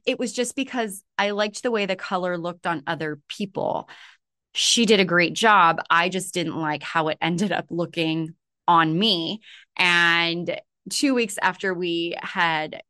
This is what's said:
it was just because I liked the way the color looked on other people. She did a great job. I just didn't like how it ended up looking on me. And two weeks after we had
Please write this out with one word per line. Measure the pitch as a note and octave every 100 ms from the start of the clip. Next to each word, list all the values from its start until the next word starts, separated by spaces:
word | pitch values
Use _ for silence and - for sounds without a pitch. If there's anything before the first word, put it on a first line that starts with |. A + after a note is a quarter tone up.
| -
it | B3+
was | A#3+
just | - A#3+ -
because | C4+ B3+ A3 F#3+ _ -
I | G3+
liked | G3+ G#3 G3+
the | B3+
way | A3 G3
the | F#3+
color | - F#3+ F3+ F3
looked | E3+ F3 F3+
on | E3 -
other | D#3+ D#3 D3 -
people. | - G3 - - - - - - _ _ _ _
She | - - - A3+
did | G#3
a |
great | F3+ E3+ E3+
job. | D#3+ A3 G3+ E3+ E3 -
I | E3 F3+
just | F#3 F#3
didn't | F3+ E3+ D#3+
like | D#3 D3
how | - E3 D#3
it | -
ended | E3 E3+ G3+
up | E3+ -
looking | E3+ E3+ E3+ D#3+ D#3+ D#3+ - _ _ -
on | E3+ D#3+ E3
me. | A3+ F3 D#3+ G#3+ - - _ -
And | F3+ F3 E3+ E3+ E3+ E3+ F3 - - _ -
two | - C#4+
weeks | B3 A3 -
after | F#3 F3+ G3
we | F3 F3+ E3+ E3+ -
had | F3+ G3 E3+ D#3+ D#3 -